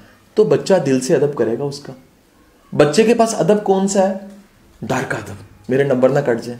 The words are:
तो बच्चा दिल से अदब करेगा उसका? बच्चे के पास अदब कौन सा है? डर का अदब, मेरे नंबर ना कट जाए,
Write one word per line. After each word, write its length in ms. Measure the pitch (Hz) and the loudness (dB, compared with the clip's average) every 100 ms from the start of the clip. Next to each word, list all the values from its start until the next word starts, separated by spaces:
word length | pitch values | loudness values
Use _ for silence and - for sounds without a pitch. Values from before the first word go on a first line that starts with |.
| - _ _ - | -20 _ _ 0
तो 80 | |
बच्चा 340 | 214 139 143 190 | 2 2 2 0
दिल 220 | 139 131 | 2 -2
से 140 | - | 0
अदब 200 | 151 143 | 0 0
करेगा 300 | - 110 117 | -2 -2 -2
उसका? 280 | 143 - - - _ _ _ _ _ _ _ | -6 -10 -16 -20 _ _ _ _ _ _ _
बच्चे 320 | 135 147 - | 2 2 4
के 100 | 220 | 2
पास 200 | 240 220 | 2 0
अदब 280 | - 170 208 | 0 0 0
कौन 240 | 196 190 196 | 2 0 0
सा 160 | 202 | 0
है? 260 | 190 202 - - - _ _ _ | 0 -2 -10 -20 -20 _ _ _
डर 200 | 113 - | -6 -6
का 140 | - 113 | -6 -8
अदब, 200 | 101 - - - - | -10 -16 -20 -16 -4
मेरे 140 | 131 | 0
नंबर 260 | 139 127 127 | 0 2 2
ना 100 | 143 | 2
कट 200 | 131 113 | -2 -2
जाए, 180 | 120 120 | -6 -12